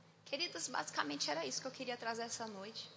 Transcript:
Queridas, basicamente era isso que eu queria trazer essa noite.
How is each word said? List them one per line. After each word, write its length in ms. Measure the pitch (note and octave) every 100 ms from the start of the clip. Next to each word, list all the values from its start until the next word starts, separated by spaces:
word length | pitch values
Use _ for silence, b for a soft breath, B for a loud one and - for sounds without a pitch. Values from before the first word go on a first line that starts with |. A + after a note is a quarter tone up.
| - -
Queridas, 440 | - C#4+ F4 E4 C4
basicamente 600 | - D#4 - D4 C#4+ -
era 160 | D4+ C#4
isso 140 | -
que 60 | C4
eu 40 |
queria 260 | C4 B3 A#3+
trazer 260 | A3+ A3+
essa 240 | A#3 - A3+
noite. 440 | G3 G3+ A3 -